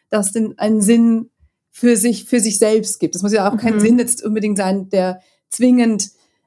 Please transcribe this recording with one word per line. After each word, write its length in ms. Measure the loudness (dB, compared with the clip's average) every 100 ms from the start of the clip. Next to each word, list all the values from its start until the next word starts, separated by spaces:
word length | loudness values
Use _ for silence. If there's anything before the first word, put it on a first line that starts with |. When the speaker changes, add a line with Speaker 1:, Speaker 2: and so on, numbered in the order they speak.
| _
Speaker 1:
das 240 | -4 -2
den, 260 | -4 -4 -4
einen 220 | -2 0
Sinn 480 | 2 4 4 0 -4 _ _ _ _
für 260 | -2 0 2
sich, 280 | 0 -2
für 160 | -2 -2
sich 180 | 0 0
selbst 420 | 2 2 -2 -4
gibt. 140 | -2 -2
Das 60 |
muss 100 | 0
ja 180 | 0 0
auch 40 | -2
kein 160 | -2
Speaker 2:
Mhm. 60 | 2
Speaker 1:
Sinn 180 | 2 2
jetzt 260 | 0 -4
unbedingt 320 | -4 -4 -2 -2
sein, 320 | -2 -4 -2
der 320 | -2 -2 -6 _ _ _
zwingend, 600 | 0 2 4 2 0 -6 _ _ _